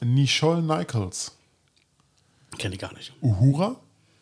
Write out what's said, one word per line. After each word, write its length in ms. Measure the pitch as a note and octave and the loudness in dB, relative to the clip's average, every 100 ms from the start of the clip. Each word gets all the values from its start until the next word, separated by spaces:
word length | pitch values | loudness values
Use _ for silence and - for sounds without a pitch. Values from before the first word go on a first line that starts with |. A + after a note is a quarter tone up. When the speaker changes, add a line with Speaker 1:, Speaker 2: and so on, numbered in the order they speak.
Speaker 1:
Nicole 600 | A#2+ C3 C3 - D#3 E3+ | 0 2 2 2 2 2
Nichols. 720 | D#3+ D#3+ E3+ A2+ F2+ - - - _ _ _ _ _ _ _ _ _ _ - - | 0 -2 -2 -4 -4 -6 -12 -14 _ _ _ _ _ _ _ _ _ _ -18 -10
Speaker 2:
Kenn 140 | F#2+ | -8
ich 60 | F#2+ | -8
gar 140 | F#2 - | -12 -16
nicht. 180 | - - | -20 -4
Speaker 1:
Uhura? 540 | B2 F#2+ C3+ C#3+ G#3 B3+ _ _ _ _ | 0 4 4 4 0 -4 _ _ _ _